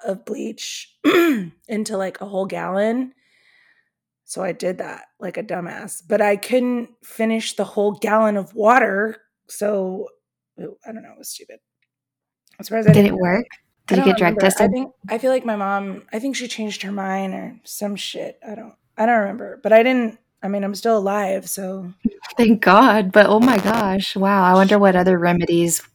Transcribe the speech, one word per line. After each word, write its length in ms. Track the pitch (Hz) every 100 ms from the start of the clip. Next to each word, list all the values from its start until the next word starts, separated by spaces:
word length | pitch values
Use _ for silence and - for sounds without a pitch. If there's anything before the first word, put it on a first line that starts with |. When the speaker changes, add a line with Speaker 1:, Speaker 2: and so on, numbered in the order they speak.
Speaker 1:
of 200 | - 190
bleach 720 | - - 220 220 - - - _
<clears throat> 40 | - 370 339 233 170 _ -
into, 280 | 214 214 196
like, 240 | 190 -
a 60 | 202
whole 200 | 202 196
gallon. 680 | 170 175 190 220 247 262 _ _ _ _ _ _ _ _ _ _ _
So 180 | - -
I 80 | 190
did 260 | - 180 185
that 260 | - - - -
like 160 | 185 -
a 60 |
dumbass, 580 | 214 180 170 - 214 - -
but 120 | 208
I 140 | 208 202
couldn't 540 | - 254 247 240 233 _
finish 500 | - - 220 226 -
the 100 | -
whole 280 | 196 214 208
gallon 440 | 202 208 214 220 202
of 180 | 185
water. 640 | 226 208 254 220 196 220 - _ _ _
So 600 | - 208 202 - 185 - _ _ _ _ -
it, 120 | - -
I 60 | 226
don't 100 | 226
know. 80 | -
It 60 | -
was 100 | -
stupid. 300 | - - - _ _ _ _ _ _ _ _ _ -
I'm 60 |
surprised 240 | - 220 208
I 40 |
Speaker 2:
Did 100 | 165
Speaker 1:
didn't 120 | 202 190
Speaker 2:
it 20 |
work? 260 | 180 196 240
Speaker 1:
I 40 | - _ _ -
Speaker 2:
Did 80 | 196
you 40 |
Speaker 1:
don't 20 | 269
Speaker 2:
get 40 | -
drug 160 | 175 208
Speaker 1:
remember. 100 | 190
I 20 |
Speaker 2:
tested? 240 | 190 208
Speaker 1:
think, 200 | 254 262 _ 190
I 80 | 226
feel 120 | 262
like 140 | 254
my 120 | 240 208
mom, 480 | 196 196 196 196 -
I 80 | 220
think 160 | 269 247
she 120 | 240
changed 320 | - 214 -
her 80 | 196
mind 440 | 202 190 190 190
or 200 | 190 190 -
some 320 | - - 208 196
shit. 420 | - 180 - - 226
I 60 |
don't, 180 | 214 226 _ _ -
I 80 |
don't 140 | 226 233
remember, 400 | 196 208 202 -
but 120 | 202
I 80 | 220
didn't, 360 | 247 254 226 - _ -
I 60 | 196
mean, 160 | 202
I'm 100 | 196
still 220 | 196 233 220
alive, 500 | 196 208 190 190 180
so. 420 | 190 185 190 180 - 226 - - -
Speaker 2:
Thank 240 | 226 214
God, 500 | 185 196 262 214 190
but 140 | 208 196
oh 140 | 214
my 180 | 254 214
gosh. 580 | 196 233 196 196 - 196
Wow. 260 | 196 202
I 120 | 180
wonder 240 | 190 196 208
what 180 | 196 180
other 220 | 180 180
remedies 640 | 175 175 170 170 170 165 -